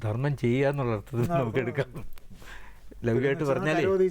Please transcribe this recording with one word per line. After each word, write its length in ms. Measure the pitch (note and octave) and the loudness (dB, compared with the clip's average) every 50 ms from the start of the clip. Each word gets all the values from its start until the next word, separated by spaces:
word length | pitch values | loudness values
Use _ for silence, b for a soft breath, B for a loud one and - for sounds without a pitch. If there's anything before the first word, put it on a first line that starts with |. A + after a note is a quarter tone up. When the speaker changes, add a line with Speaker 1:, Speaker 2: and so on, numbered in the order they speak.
| - | -2
Speaker 1:
ധർമ്മം 340 | G#2+ A2 A#2 C#3 D3 C#3+ - - | -2 0 0 0 0 0 2 2
ചെയ്യുക 240 | A#2+ A#2+ C3+ C#3 C#3 | 2 4 4 4 2
എന്നുള്ള 260 | C#3+ C#3+ C3 A#2+ A2+ G#2 | 2 2 0 0 0 -2
അർത്ഥത്തിൽ 340 | - - - A#2 B2 E3+ | -4 -4 0 0 2 2
Speaker 2:
ആ, 80 | E3+ C#3 | 2 2
Speaker 1:
നമുക്ക് 180 | B2+ A#2 A2 C3 | 2 2 0 0
Speaker 2:
ആ, 40 | |
Speaker 1:
എടുക്കാം. 260 | A#2+ A#2+ A#2 C#3 B2+ - | -2 0 -2 -2 -4 -4
Speaker 2:
ആ. 140 | - - - - - - - - B B B B B B B B B B B B - - - | -6 -8 -8 -8 -8 -8 -10 -12 B B B B B B B B B B B B -12 -4 0
Speaker 1:
ലൗകികമായിട്ട് 380 | A#2 A2+ A#2+ B2+ C3+ C#3 C#3 D#3 | 2 2 2 2 2 0 0 0
Speaker 2:
കുരുക്ഷേത്രം 100 | C#3 C3 | 0 0
Speaker 1:
പറഞ്ഞാലേ 280 | B2+ C3+ D3+ D#3+ - | 2 2 2 2 2
Speaker 2:
കരോതി, 260 | G#3 F#3+ F#3+ F#3 F#3+ F#3 | 2 2 4 4 4 2